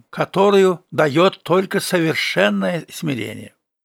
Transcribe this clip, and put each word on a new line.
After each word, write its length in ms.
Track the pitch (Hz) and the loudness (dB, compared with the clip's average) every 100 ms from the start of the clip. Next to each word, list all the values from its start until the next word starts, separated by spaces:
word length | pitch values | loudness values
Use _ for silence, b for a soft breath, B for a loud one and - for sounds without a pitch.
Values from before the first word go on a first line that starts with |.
| - | -12
которую 760 | - 147 185 202 196 185 170 _ | -6 -2 2 4 4 4 0 _
дает 500 | - 151 139 185 - | -2 0 2 2 0
только 380 | - 185 190 196 | 0 0 0 -4
совершенное 1080 | - 180 160 147 - - 208 202 190 170 - | -2 0 0 -2 -2 0 0 0 -2 -4 -8
смирение. 640 | - 165 123 107 107 104 _ _ _ | -8 -6 -6 -8 -10 -16 _ _ _